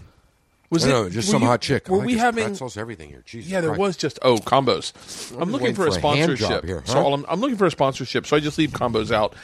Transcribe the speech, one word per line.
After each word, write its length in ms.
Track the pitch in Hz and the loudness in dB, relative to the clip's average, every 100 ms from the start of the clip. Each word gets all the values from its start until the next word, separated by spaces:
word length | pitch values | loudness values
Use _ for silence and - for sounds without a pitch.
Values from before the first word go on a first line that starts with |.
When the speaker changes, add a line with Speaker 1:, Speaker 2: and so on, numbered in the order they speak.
| - _ _ _ _ _ _ | -14 _ _ _ _ _ _
Speaker 1:
Was 140 | 165 | 0
Speaker 2:
I 40 | 139 | 2
Speaker 1:
it, 40 | |
Speaker 2:
don't 100 | 127 | 2
know, 60 | 92 | 0
just 180 | 104 185 | -2 0
Speaker 1:
were 40 | |
Speaker 2:
some 100 | 143 | 2
Speaker 1:
you, 60 | 123 | 4
Speaker 2:
hot 120 | 120 | 2
chick. 280 | - 123 - | 0 -2 0
Speaker 1:
were 120 | 190 | 0
Speaker 2:
I 60 | 247 | 0
Speaker 1:
we 60 | |
Speaker 2:
like 60 | 226 | 0
Speaker 1:
having 220 | 240 233 | 0 0
Speaker 2:
pretzels, 320 | 208 190 127 104 | -4 -6 -10 -10
everything 320 | 113 92 73 | -10 -12 -16
here. 120 | 65 - | -20 -18
Jesus 240 | 117 160 | -14 -6
Speaker 1:
Yeah, 100 | 190 | -2
there 100 | 160 | -2
Speaker 2:
Christ. 100 | 151 | 0
Speaker 1:
was 160 | 202 170 | -2 0
just, 200 | 151 - | -6 2
oh, 140 | 131 113 | 4 4
combos. 540 | - 135 127 82 - - - - - | 4 4 4 0 -4 -14 -16 -14 -12
Speaker 2:
I'm 100 | 123 | -6
Speaker 1:
I'm 60 | 175 | -4
Speaker 2:
just 40 | |
Speaker 1:
looking 0 | |
Speaker 2:
waiting 220 | 262 247 | 0 -2
Speaker 1:
for 120 | 202 160 | 0 0
a 40 | |
Speaker 2:
for 60 | 87 | 2
a 180 | 147 147 | 2 2
hand 220 | 160 123 | 2 2
Speaker 1:
sponsorship. 100 | 107 | 0
Speaker 2:
job 160 | 101 | -2
here, 180 | 85 87 - | -4 -6 0
Speaker 1:
So 80 | |
Speaker 2:
huh? 180 | 131 139 | 2 2
Speaker 1:
I'm, 140 | 143 143 | 0 -2
I'm 120 | 170 | -2
looking 160 | 269 208 | -2 2
for 80 | 180 | 2
a 40 | |
sponsorship. 520 | - 135 - 127 120 - | 2 0 0 -4 -4 0
So 100 | 147 | 0
I 40 | |
just 160 | 147 160 | 2 0
leave 140 | 156 | -2
combos 400 | 110 120 113 107 | 0 -2 -2 0
out, 220 | 110 107 - | 0 0 -4